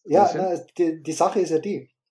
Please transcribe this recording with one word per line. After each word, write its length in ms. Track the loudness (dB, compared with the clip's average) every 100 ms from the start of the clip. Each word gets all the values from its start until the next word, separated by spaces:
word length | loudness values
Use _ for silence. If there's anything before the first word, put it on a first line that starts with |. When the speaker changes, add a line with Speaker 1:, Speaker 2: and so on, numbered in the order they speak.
| 0
Speaker 1:
Ja, 180 | 2
Speaker 2:
Bisschen? 180 | 4 2
Speaker 1:
na, 160 | -2 -4 -8 -2
die, 240 | -2 -2
die 80 | -8
Sache 300 | 0 0 2
ist 100 | 0
ja 80 | 0
die, 320 | -2 -6 -8 _ _